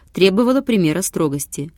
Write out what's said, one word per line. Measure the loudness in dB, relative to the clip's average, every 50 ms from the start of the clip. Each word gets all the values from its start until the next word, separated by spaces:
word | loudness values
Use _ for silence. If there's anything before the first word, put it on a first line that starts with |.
| _ _
требовало | 0 2 2 4 4 2 2 2 0 0
примера | 0 0 0 2 2 0 0 -2
строгости. | -4 -4 -4 -2 -2 -2 -2 -6 -8 -10 -10 -12 -12 -12 -14